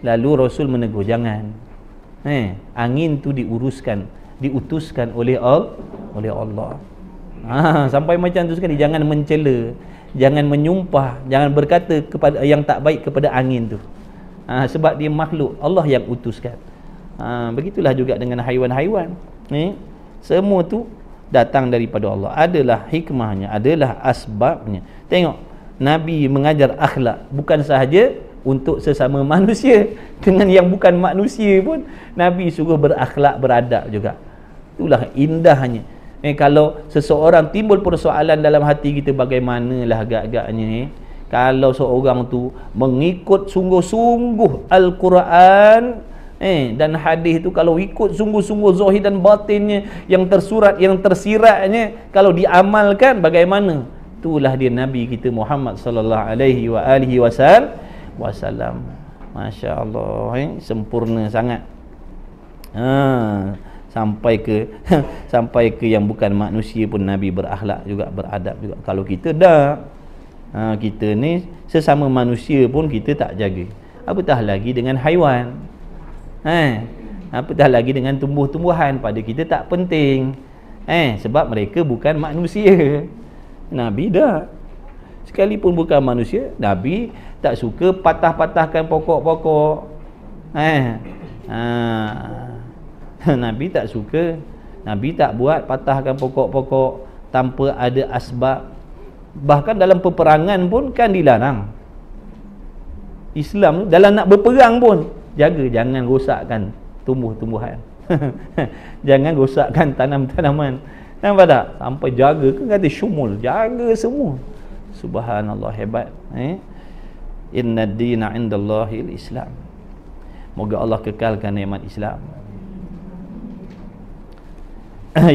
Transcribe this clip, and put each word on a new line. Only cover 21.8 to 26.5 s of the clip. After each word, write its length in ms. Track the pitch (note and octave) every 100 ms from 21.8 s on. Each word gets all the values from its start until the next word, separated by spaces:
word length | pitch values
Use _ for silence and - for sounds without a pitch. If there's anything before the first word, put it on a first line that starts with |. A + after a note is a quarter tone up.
| A#2 A2 G#2
Allah. 240 | G2+ G2
Adalah 460 | - E3 F3 C3 A2+ -
hikmahnya, 640 | D#3 E3 C3+ A2 G2 G2
adalah 480 | G#2+ A2+ C#3+ C3+ G#2
asbabnya. 800 | C3 A#2+ - G#2+ B2 D#3+ A2 G2 - - -
Tengok, 320 | F3+ E3+ - - - - -
Nabi 500 | C3 D#3+ D#3+ E3 C#3
mengajar 480 | C#3 C#3+